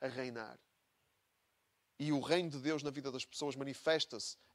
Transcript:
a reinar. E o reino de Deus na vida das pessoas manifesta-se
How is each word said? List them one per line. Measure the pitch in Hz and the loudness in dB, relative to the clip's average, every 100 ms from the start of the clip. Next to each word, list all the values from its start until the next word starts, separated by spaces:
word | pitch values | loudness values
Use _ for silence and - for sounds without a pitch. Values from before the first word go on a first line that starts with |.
a | 135 | -4
reinar. | 127 127 117 110 127 _ _ _ _ _ _ _ _ _ _ _ _ _ - | -2 -4 -4 -8 -12 _ _ _ _ _ _ _ _ _ _ _ _ _ -4
E | 147 | 2
o | 143 | 2
reino | 123 170 170 | 6 4 4
de | 139 | 0
Deus | 131 156 | 0 0
na | 143 | 0
vida | 139 135 | -4 -4
das | 127 - | -4 -6
pessoas | - 147 | -4 -4
manifesta-se | 131 139 131 - 160 - 113 - - _ | -2 -4 -2 4 4 2 -4 -6 -10 _